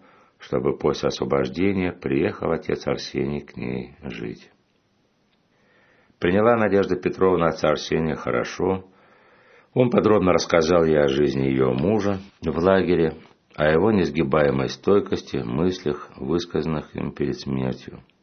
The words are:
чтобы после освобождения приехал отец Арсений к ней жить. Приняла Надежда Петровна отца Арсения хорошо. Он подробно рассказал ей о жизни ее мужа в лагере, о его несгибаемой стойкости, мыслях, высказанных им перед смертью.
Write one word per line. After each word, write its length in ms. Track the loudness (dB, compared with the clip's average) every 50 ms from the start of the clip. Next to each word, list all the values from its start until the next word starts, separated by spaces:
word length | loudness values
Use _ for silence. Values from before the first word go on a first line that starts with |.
| _ -20 _ _ _ _ _ _
чтобы 400 | -14 -6 -6 -2 -2 -2 -4 0
после 300 | -2 -2 -2 0 -2 -4
освобождения 840 | -4 -4 -4 -2 0 0 0 -2 -4 -2 -2 0 0 0 -2 -4 -6
приехал 600 | -6 -6 -2 -2 0 0 -2 -4 -4 -4 -4 -4
отец 340 | -4 -4 -6 -6 -6 -4
Арсений 540 | -4 -4 -4 -6 -8 -6 -6 -4 -4 -4 -8
к 160 | -10 -12 -14
ней 400 | -12 -10 -8 -8 -8 -10 -12 -16 _ -14
жить. 480 | -14 -12 -10 -12 -12 -12 -14 -18 -20 _ _ _ _ _ _ _ _ _ _ _ _ _ _ _ _ _ _ _ _ _ _ _ _ _ _ _ _ _ _ _ _ _ -4
Приняла 380 | -2 0 2 4 4 4 4
Надежда 400 | 4 2 2 2 2 2 2 -2
Петровна 500 | -2 -2 -4 -2 2 2 2 4 4 2
отца 220 | 0 0 0 0 0
Арсения 440 | 0 0 -2 -4 -2 -2 0 -2 -4
хорошо. 680 | -4 -4 -4 -2 -2 -2 -4 -6 -4 -2 -2 -2 -2 -6 -12 _ _ _ _ _ _ _ _ _ _ _ _ _ _ _ _ 0
Он 160 | 2 2 4
подробно 420 | 4 2 4 4 4 4 4 4 2
рассказал 520 | 2 2 2 2 2 4 4 4 4 4
ей 160 | 4 4 4
о 80 | 4 4
жизни 380 | 4 2 2 2 2 0 0
ее 260 | 0 2 2 2 2 2
мужа 460 | 0 0 0 0 0 0 -2 -2 -4 -6 -14 _ _
в 180 | -6 -4 -2 2
лагере, 560 | 2 4 4 4 4 2 2 2 2 0 -2 -6 -18 -20 _ _ _ _ _
о 140 | 0 2 4
его 240 | 4 4 4 4 2
несгибаемой 760 | 2 2 0 0 -2 -2 0 2 2 2 2 2 0 -2 -4
стойкости, 720 | -6 -6 0 2 2 2 2 0 -6 -8 -8 -6 -8 -6
мыслях, 720 | -6 -4 -4 -2 0 -2 -2 -2 -4 -4 -4 -4 -8 -18 -16
высказанных 800 | -12 -6 -2 -2 -2 -4 -2 -4 -4 -4 -2 -4 -6 -6 -8 -10
им 180 | -8 -8 -8 -6
перед 260 | -4 -4 -4 -4 -6
смертью. 640 | -6 -6 -4 -4 -4 -4 -6 -8 -12 -18 -18 -20 -20 _ _ _